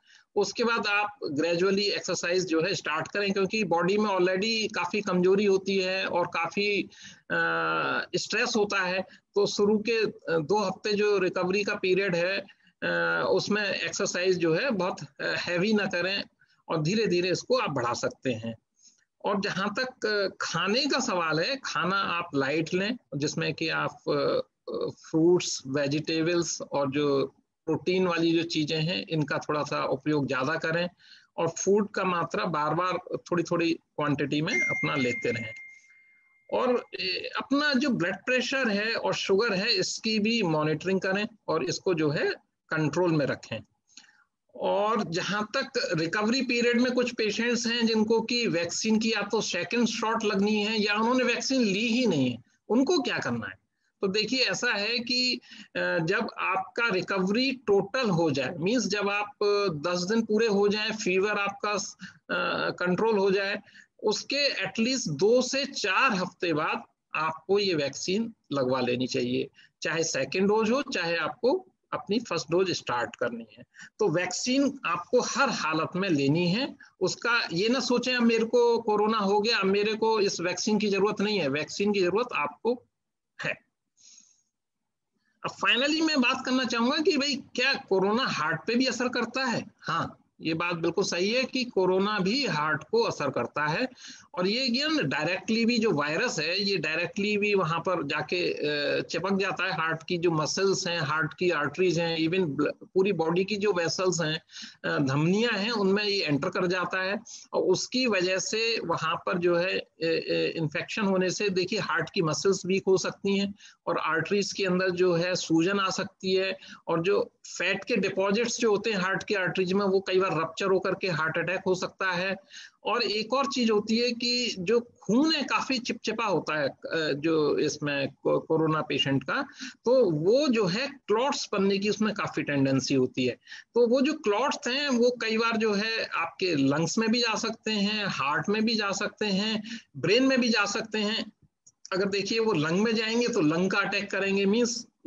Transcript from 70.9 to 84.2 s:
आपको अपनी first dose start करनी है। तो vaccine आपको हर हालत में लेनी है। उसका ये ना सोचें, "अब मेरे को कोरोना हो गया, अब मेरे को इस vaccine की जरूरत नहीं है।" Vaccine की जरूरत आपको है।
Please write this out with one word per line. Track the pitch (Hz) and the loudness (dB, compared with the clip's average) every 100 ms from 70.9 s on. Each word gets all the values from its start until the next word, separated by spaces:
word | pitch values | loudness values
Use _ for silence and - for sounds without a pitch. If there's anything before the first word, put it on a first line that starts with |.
| 190 165 170 | -4 -2 -2
आपको | 151 - 247 370 - _ - | -2 -2 0 0 -2 _ -10
अपनी | 143 - 220 | -8 -2 -2
first | - 170 135 | -2 -6 0
dose | 175 190 | 0 0
start | 151 - 120 113 - | -2 -4 -4 -4 -4
करनी | 120 117 113 - | -6 -6 -14 -20
है। | - - - - | -20 -20 -12 -2
तो | 208 | 0
vaccine | 160 180 - 254 269 277 - 160 | 0 -2 -4 0 2 2 0 -4
आपको | 175 - 247 | -4 0 0
हर | - 233 269 | 2 0 0
हालत | 185 160 156 151 175 | 0 -2 -2 -2 -2
में | 196 | 0
लेनी | 147 139 160 175 | 2 2 2 2
है। | 202 285 - - - | 0 -2 -8 -18 -4
उसका | 180 - 240 233 - | -4 -2 0 0 0
ये | 165 220 | 0 0
ना | 262 | 0
सोचें, | - 240 247 247 | 2 0 0 2
"अब | |
मेरे | 233 226 226 | 4 2 2
को | 240 240 233 | 4 4 4
कोरोना | 226 208 214 226 | 2 2 2 2
हो | 196 208 | 2 2
गया, | 214 226 | 2 2
अब | 190 | 2
मेरे | 202 208 | 2 2
को | 214 220 220 | 0 2 2
इस | 196 - | 2 0
vaccine | 175 170 - 214 | -4 -2 0 2
की | 208 | 2
जरूरत | 196 202 202 | 2 2 0
नहीं | 202 202 | 0 0
है।" | 143 | 0
Vaccine | 143 151 - 208 | -2 -4 -2 0
की | 202 | 2
जरूरत | 175 196 240 151 | 2 0 -2 -2
आपको | 147 - 226 247 _ _ _ _ _ - | -4 -4 -4 -4 _ _ _ _ _ -10
है। | 156 - _ _ _ _ - - | -8 -8 _ _ _ _ -20 -20